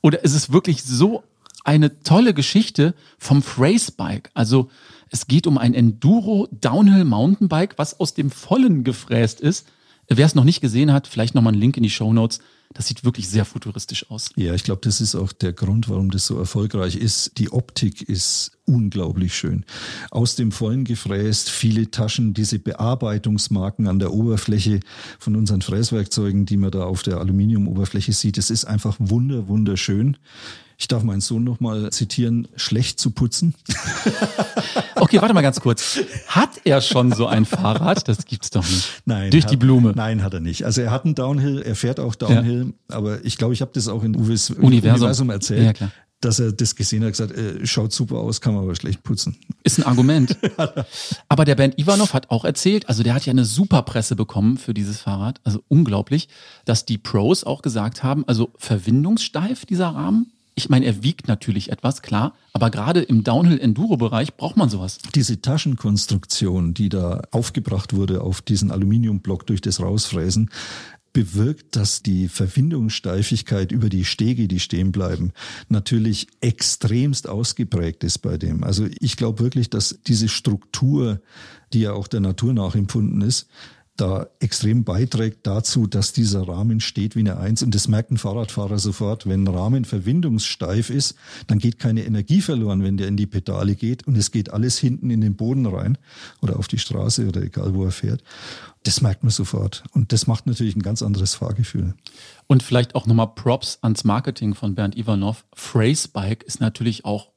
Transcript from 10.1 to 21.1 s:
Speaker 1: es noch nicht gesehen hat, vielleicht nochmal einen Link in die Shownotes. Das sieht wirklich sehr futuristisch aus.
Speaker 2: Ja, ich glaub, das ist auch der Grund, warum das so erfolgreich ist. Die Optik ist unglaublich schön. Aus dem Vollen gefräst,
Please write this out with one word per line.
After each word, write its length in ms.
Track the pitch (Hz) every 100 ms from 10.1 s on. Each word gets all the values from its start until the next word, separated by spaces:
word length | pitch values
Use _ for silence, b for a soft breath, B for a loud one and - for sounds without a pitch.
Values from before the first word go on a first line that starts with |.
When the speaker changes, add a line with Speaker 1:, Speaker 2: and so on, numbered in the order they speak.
| 117 151
Speaker 1:
es 100 | 151
noch 80 |
nicht 160 | 131 175
gesehen 320 | 131 113 151
hat, 160 | 139 -
vielleicht 260 | - 113
nochmal 200 | 139 113
einen 80 | 104
Link 160 | 117 143
in 60 |
die 60 | 110
Shownotes. 500 | - 110 113 113 - b b b
Das 140 | - -
sieht 180 | 117 120
wirklich 240 | 120 90
sehr 160 | 107 101
futuristisch 680 | - 107 101 - - -
aus. 180 | 110 - -
Speaker 2:
Ja, 180 | 87
ich 120 | 90 -
glaub, 160 | 98
das 180 | 113 104
ist 160 | 110 92
auch 160 | 98
der 220 | - 92
Grund, 340 | 87 95 107 113
warum 240 | 98 95
das 140 | 95 -
so 120 | -
erfolgreich 600 | 95 113 107 107 92 87
ist. 400 | 113 - - -
Die 160 | 104
Optik 480 | 127 - - 104 -
ist 500 | - 92 - - - _ -
unglaublich 680 | 123 104 98 85 82 90 -
schön. 280 | 82 92 - B B B B
Aus 240 | - 120 -
dem 160 | 113
Vollen 320 | 98 110 127
gefräst, 680 | 120 113 -